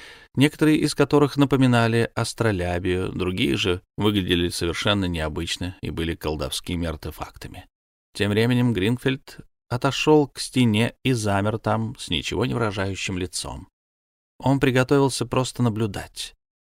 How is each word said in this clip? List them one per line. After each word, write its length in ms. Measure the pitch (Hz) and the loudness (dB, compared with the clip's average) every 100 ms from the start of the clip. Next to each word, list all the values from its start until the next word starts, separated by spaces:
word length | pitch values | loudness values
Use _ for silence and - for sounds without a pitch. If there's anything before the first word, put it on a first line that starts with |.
| - - - - | -20 -20 -8 -4
некоторые 420 | 147 - 156 151 | -4 0 2 2
из 160 | 151 | 0
которых 420 | - 143 147 143 139 | 0 2 4 2 2
напоминали 720 | 139 135 131 120 117 117 113 | 2 4 4 4 2 2 0
астролябию, 960 | - 113 - 110 95 87 87 92 90 98 | -2 -4 -2 0 0 -2 -2 -2 -2 -2
другие 440 | 98 90 90 - 65 | -4 -4 0 0 0
же 260 | 101 90 - - | 0 -2 -4 -2
выглядели 540 | 104 104 90 87 87 | 0 2 2 2 0
совершенно 560 | - 85 - 107 104 90 | -2 -4 -2 0 0 0
необычно 680 | 85 78 76 85 - 90 - | -2 -4 -4 -6 -6 -6 -8
и 100 | - | -8
были 240 | 78 82 | -4 -4
колдовскими 720 | 78 76 76 67 - - 87 82 | -2 -4 -4 -4 -6 -4 -4 -4
артефактами. 800 | 76 80 - - - - - - _ _ _ _ | -6 -10 -12 -14 -14 -16 -16 -20 _ _ _ _
Тем 160 | - 101 | -4 0
временем 420 | 104 117 123 123 | 2 2 4 2
Гринфельд 680 | 104 101 123 131 135 - - - _ _ | 2 0 0 -2 -4 -6 -20 -20 _ _
отошел 560 | 123 139 - - 151 143 | -2 -2 0 6 6 4
к 100 | - | -2
стене 560 | - 127 120 104 117 - | -2 2 4 4 2 0
и 100 | 131 | -2
замер 460 | 123 107 101 104 110 | 0 2 0 0 0
там 380 | 110 110 113 123 | 0 -2 -2 -8
с 100 | - | -4
ничего 360 | 78 - 82 127 | -4 -2 -2 -2
не 80 | |
выражающим 640 | 123 110 101 95 92 - 92 | 0 -2 -2 -4 -4 -4 -4
лицом. 500 | 90 - - - - _ _ _ _ _ _ - | -4 -6 -8 -10 -14 _ _ _ _ _ _ -4
Он 220 | 127 135 | 0 2
приготовился 640 | 139 127 127 143 139 - | 4 2 4 4 2 0
просто 380 | 120 127 127 - | -2 -2 -2 0
наблюдать. 720 | 123 107 110 92 - - - - _ _ _ | 0 0 -2 -4 -10 -12 -14 -14 _ _ _